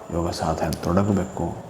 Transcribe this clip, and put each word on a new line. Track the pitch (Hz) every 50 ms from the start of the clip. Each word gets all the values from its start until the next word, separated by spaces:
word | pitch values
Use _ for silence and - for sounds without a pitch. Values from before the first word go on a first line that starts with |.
| - -
ಯೋಗ | 85 85 82 85
ಸಾಧನೆ | 87 - - 87 90 - 85 80 73 -
ತೊಡಗಬೇಕು | - 85 87 98 101 107 101 - - - - - 85 82 - - -